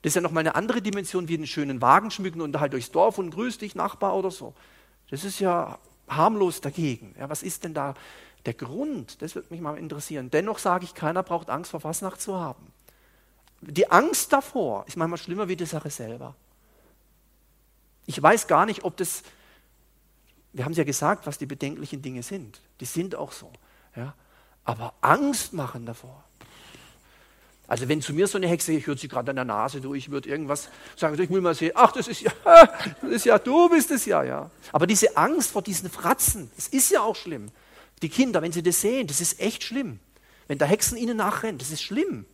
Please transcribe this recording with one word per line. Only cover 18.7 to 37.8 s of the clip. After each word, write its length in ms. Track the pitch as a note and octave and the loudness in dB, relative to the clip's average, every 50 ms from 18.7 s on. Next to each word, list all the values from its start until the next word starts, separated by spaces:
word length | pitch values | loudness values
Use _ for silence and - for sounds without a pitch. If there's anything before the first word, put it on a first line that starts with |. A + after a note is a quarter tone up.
| G#3+ - - | 0 -6 -6
ob 120 | F3+ - | -8 -6
das, 260 | - F#3 E3 - - - - - _ _ _ _ _ _ _ _ _ _ _ _ _ _ _ _ _ _ _ _ _ _ _ _ | -6 -6 -6 -6 -10 -12 -18 -20 _ _ _ _ _ _ _ _ _ _ _ _ _ _ _ _ _ _ _ _ _ _ _ _
wir 100 | B2 B2 | -8 -6
haben 80 | C#3+ | -4
ja 120 | E3 E3+ D3+ | -2 -2 -2
gesagt, 420 | C#3+ C3+ - D3 D3+ G#3 - - | -2 -2 0 0 0 0 0 -4
was 100 | C#3+ C#3+ | -12 -10
die 80 | - D3 | -10 -10
bedenklichen 560 | C3+ C#3+ C3+ D#3 C#3 D3+ D#3+ D3 C#3+ - C#3 | -12 -8 -8 -8 -8 -8 -10 -12 -12 -12 -12
Dinge 220 | C3 B2+ B2+ B2 | -12 -12 -12 -12
sind. 400 | A#2 - G3 G3 C#3 G#2+ - - _ _ _ _ | -12 -10 -12 -12 -14 -16 -20 -20 _ _ _ _
Die 60 | - | -14
sind 280 | B2 - D#3+ F3 F#3+ D#3 | -8 -6 -6 -6 -6 -8
auch 180 | - - C#3+ | -10 -10 -12
so. 200 | - - - - - - _ _ _ _ _ _ _ | -12 -20 -20 -20 -20 -20 _ _ _ _ _ _ _
Ja? 200 | A#2+ A#2+ C#3 D3 _ _ _ _ _ _ _ _ _ _ | -14 -14 -14 -14 _ _ _ _ _ _ _ _ _ _
Aber 300 | - A#2 A2 A#2+ A#2 - _ | -6 -6 -6 -8 -14 -12 _
Angst 500 | - - D#3 B3+ C#4+ C#4+ C#4 G#3+ - - | 4 4 4 4 4 0 -2 -2 -6 -8
machen 320 | - F3 C#3 A#2+ - B2 A#2 | -8 -8 -8 -8 -8 -12 -12
davor. 400 | A2+ A#2 - - B2+ B2+ - _ _ _ _ - - - - - - - - - - - _ _ _ _ _ _ _ _ _ _ _ _ _ _ - | -12 -12 -14 -16 -20 -20 -20 _ _ _ _ -20 -20 -20 -20 -20 -20 -20 -20 -20 -20 -20 _ _ _ _ _ _ _ _ _ _ _ _ _ _ -6
Also 160 | - A#2 B2+ B2 | -4 -4 0 -2
wenn 140 | D3+ D3+ | -2 -2
zu 100 | C3+ - | -2 -4
mir 140 | C#3+ D3+ G3 | 0 0 0
so 100 | G3 - | 0 0
eine 120 | G3+ F#3 E3+ | 0 0 0
Hexe, 240 | F3 E3 - - | 0 0 0 -2
ich 140 | D#3+ D3+ - | -2 -2 -2
hört 120 | - C#3+ B2+ | -4 -6 -6
sie 100 | - C#3 | -8 -6
gerade 220 | - B2+ A#2 B2 | -6 -6 -4 -4
an 60 | C3+ | -4
der 100 | C3 B2+ | -4 -4
Nase, 340 | B2 G#2+ G#2 A2 C3+ C3+ C#3 | -4 -2 -2 -2 -4 -6 -8
du, 140 | C3 C3+ C#3+ | -10 -8 -8
ich 160 | C#3 B2+ - | -8 -8 -8
würd 160 | C#3 C#3 - | -8 -8 -6
irgendwas 420 | - C#3 D3+ D#3 C#3 C#3+ C#3+ - - - - - - - | -6 -6 -6 -4 -4 -4 -6 -6 -12 -18 -20 -20 -20 -8
sagen, 240 | - F3 D#3 D3+ D3 | -2 -2 -2 0 0
ich 120 | F3+ D3 | -2 0
muss 100 | F3+ F#3+ | 0 2
mal 140 | F3+ F3 D#3+ | 2 2 0
sehen, 180 | - D#3+ E3 F3 | 2 -2 -2 6
ach, 160 | - B3 G#3+ | 6 6 6
das 140 | - C4 G3+ | 6 2 -6
ist 140 | A#3+ A#3 - | -6 -8 -4
ja, 100 | - - - - - | -4 -4 -4 0 8
<laughs> 240 | - E4+ E4 D#4+ - - - - - D3+ - | 12 12 12 12 12 10 -6 -8 -8 -8 -8
das 100 | - C4+ | -6 -4
ist 140 | - A#3 - | -2 0 4
ja, 140 | A#3+ A3+ G3+ | 4 4 4
du 320 | - B3 C4 E4 F4 E4+ | 4 4 6 6 6 8
bist 200 | E4+ D#4+ C4 - | 6 4 4 2
es 140 | D4+ B3 - | -2 -2 0
ja, 180 | - - D#2 | 2 2 2
ja. 280 | C2+ B2+ C3 C#3+ D3 D#3+ - - - - | 0 0 -4 -8 -10 -12 -16 -20 -18 -2
Aber 140 | - C#3 D#3+ | 2 2 4
diese 300 | F3 A3 G3 A3+ - - | 4 4 4 4 4 4
Angst 360 | - D#3+ F3+ D#4 F4+ A#3+ - | 4 4 4 2 0 -2 -2
vor 100 | - G#3+ | -2 -4
diesen 260 | F3+ - F#3+ - F#3+ F3+ | -4 -4 -6 -6 -6 -8
Fratzen, 640 | - - - A3+ C4 - - - - G#3+ D3+ A#2+ - | -12 -4 0 0 2 2 2 -2 -2 -2 -8 -12 -12
das 120 | - - - | -12 -10 -4
ist 220 | - C4+ - - | 0 0 2 4
ja 100 | F#4+ D4 | 4 2
auch 160 | G#3+ A3+ C4+ | 2 0 -4
schlimm. 340 | - - F3+ D#3+ A#2+ G#2 G#2 - _ - - - - | -4 -8 -10 -10 -10 -10 -14 -18 _ -20 -20 -20 -20